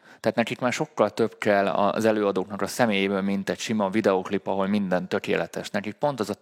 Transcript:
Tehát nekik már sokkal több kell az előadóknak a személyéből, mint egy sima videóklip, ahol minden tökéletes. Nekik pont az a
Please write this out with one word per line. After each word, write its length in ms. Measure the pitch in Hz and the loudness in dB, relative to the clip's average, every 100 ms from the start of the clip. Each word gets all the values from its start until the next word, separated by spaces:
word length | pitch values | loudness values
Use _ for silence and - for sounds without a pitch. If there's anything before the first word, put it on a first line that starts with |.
| - - | -20 -6
Tehát 180 | 113 117 | -2 0
nekik 220 | 113 123 | 0 0
már 120 | 123 | -2
sokkal 360 | - 156 - 104 | -2 -2 2 2
több 280 | - 113 - | 2 -2 0
kell 300 | 113 101 98 | 2 4 4
az 380 | 82 101 - 110 | 2 2 2 2
előadóknak 560 | 107 101 95 92 101 | 2 2 0 -2 -4
a 60 | 98 | -4
személyéből, 540 | - 120 98 98 98 | 0 2 2 2 0
mint 280 | 98 98 92 | 0 -2 -2
egy 100 | 87 | -4
sima 300 | - 107 98 | -2 0 0
videóklip, 580 | 107 104 95 87 98 - | 2 2 2 0 -4 -2
ahol 200 | 98 95 | -2 0
minden 400 | 104 95 90 92 | 0 0 -2 -2
tökéletes. 600 | 101 - 90 85 92 - | -4 -2 -2 -2 -6 -6
Nekik 240 | 104 104 | -6 -8
pont 260 | - 147 131 | -4 -4 -2
az 100 | 104 | -4
a 40 | 101 | -4